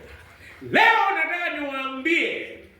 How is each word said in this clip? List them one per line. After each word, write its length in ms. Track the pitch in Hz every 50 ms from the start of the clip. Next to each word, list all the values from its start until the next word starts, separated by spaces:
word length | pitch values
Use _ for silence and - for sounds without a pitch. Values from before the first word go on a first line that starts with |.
| - - - - - - - - - - - - 269 117
Leo 440 | - 330 440 453 453 440 392 392 392
nataka 420 | 339 320 320 339 349 349 330 294 294
niwaambie 1000 | 285 277 269 269 269 262 269 262 262 320 339 320 247 - - - - - - - - - _ _